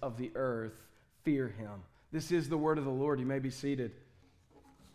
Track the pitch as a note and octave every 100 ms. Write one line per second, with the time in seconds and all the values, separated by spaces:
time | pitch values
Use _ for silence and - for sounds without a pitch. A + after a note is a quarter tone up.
0 | C#3 A#2 B2 - C3 A#2 A2 - - -
1 | _ _ - C#3+ B2 G2 G#2+ G2+ F2+ -
2 | - D#3 D#3 F3 C#3 D#3+ D3+ D#3 C#3 C3
3 | C#3+ C#3 B2+ C3+ C3 C3 C#3 C#3 A#2+ -
4 | - - - _ _ - - - -